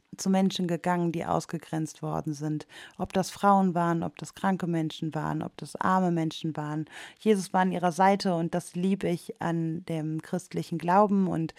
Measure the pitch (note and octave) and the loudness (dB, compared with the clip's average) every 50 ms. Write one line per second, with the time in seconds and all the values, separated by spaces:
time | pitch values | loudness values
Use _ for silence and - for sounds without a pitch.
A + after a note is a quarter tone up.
0 | _ _ - - - F#3+ F#3+ F#3+ F#3+ F#3+ - - F#3 E3+ E3+ D#3+ - F3+ F3 F3 | _ _ -12 -4 0 2 4 4 4 2 2 0 -2 -2 -2 -2 0 0 0 2
1 | E3+ E3+ D#3+ E3+ - - F2 D#3+ - - - E3 - - - D#3+ D#3+ D3 - - | 2 0 0 -2 -2 0 0 0 0 -2 -6 -10 -8 -6 -4 -4 -4 -4 -6 -8
2 | - D#3 D3+ D#3+ D3+ D#3 D3+ C#3 D3+ D#3 D3+ D3+ - - - - - - - - | -6 -4 -4 -2 -2 -4 -4 -4 -4 -2 -2 -4 -6 -10 -16 -20 -20 -16 -10 -8
3 | F#3 - - F#3+ F3 - - - - G3+ G3+ G3 F#3+ F#3+ E3 F3 E3+ E3+ E3+ E3 | -6 -2 -2 -2 -2 -2 -4 2 4 6 6 6 6 4 2 2 2 2 0 0
4 | E3+ F3 - - - - - - - G3 F#3+ F3+ - E3+ E3+ E3 D#3 D#3 - - | -2 -4 -6 -8 -12 -14 -8 -4 -2 0 0 0 0 -2 0 0 -2 -2 -4 -6
5 | - D#3+ D3 D#3 D3+ D#3 D3+ D#3 D#3+ - - - - D3 - - - F#3+ F#3 F#3+ | -6 -6 -4 -4 -4 -2 -4 -4 -6 -8 -10 -12 -14 -10 -6 -2 0 2 4 4
6 | F#3 F3+ E3+ E3 D#3+ D#3+ - - - E3 D3 - D3+ D3 D3+ D#3 D#3 - - - | 4 4 2 2 0 0 -2 -4 -4 -4 -4 -4 -4 -4 -4 -6 -6 -8 -10 -16
7 | - - - _ - G#3 A3 F#3+ F#3 - - F#3 F#3 F#3+ F3 F3 E3+ F3+ E3 - | -18 -18 -14 _ 2 2 2 2 0 0 2 2 2 2 2 0 0 0 2 4
8 | F#3+ F#3+ G3+ G3 - G3+ F3+ E3 E3 E3 - F3 - - - F3 F3 F#3+ G3 G3 | 6 6 4 4 2 0 0 2 0 0 -2 -4 -4 -4 -4 -2 0 2 2 0
9 | - E3+ F3 E3 - - - - - E3+ E3 E3 E3 E3 D#3+ E3+ F#3 - E3 D#3+ | 0 -2 -2 -2 -4 -8 -10 -6 -4 -2 0 0 0 -2 -4 -4 -6 -6 -4 -4
10 | D3+ D#3 D#3 D#3+ - - - F3+ - - - E3+ D#3+ - F3 E3 D#3+ F3 F3 G3 | -4 -4 -4 -6 -4 -4 -6 -6 -6 -6 -6 -6 -4 -4 -6 -4 0 4 6 6
11 | G#3 G3+ G3+ G3 F#3+ F3 E3 E3 E3 D#3+ - | 6 6 4 2 2 2 0 0 -2 -4 -6